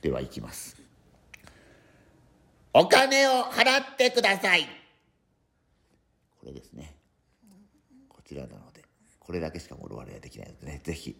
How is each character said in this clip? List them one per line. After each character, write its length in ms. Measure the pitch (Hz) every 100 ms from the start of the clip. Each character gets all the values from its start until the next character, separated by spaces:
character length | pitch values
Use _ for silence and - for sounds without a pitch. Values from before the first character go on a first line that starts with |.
で 100 | 76
は、 100 | 65
い 60 | 65
き 140 | -
ま 120 | -
す。 240 | - - - - _ _ _ _ - - _ _ _ _ _ _ _ _ _ _ _ _
お 140 | 226 -
金 400 | - 269 269 269
を 180 | 254
払 360 | 240 - 247 269
っ 160 | 269 -
て 140 | 247
く 120 | 247
だ 160 | 208 190
さ 180 | 196 180
い。 120 | 143 - _ _ _ _ _ _ _ _ _ _ _ _ _ _ _ _
こ 80 | 57
れ 60 |
で 100 | 69
す 100 | -
ね。 240 | - 76 76 _ _ _ _ 214 190 208 _ _ 262 _
こ 140 | _
ち 100 | _
ら 120 | - 65
な 120 | 50
の 120 | -
で、 120 | _ _ _ _ _
こ 140 | -
れ 80 | 87
だ 100 | 80
け 80 | 76
し 100 | -
か 60 | -
我々 220 | - 55
は 200 | 62 -
で 100 | -
き 80 | -
な 60 |
い 40 | -
の 100 | -
で 60 | 69
ね、 140 | 71
ぜ 80 | -
ひ。 240 | 78 -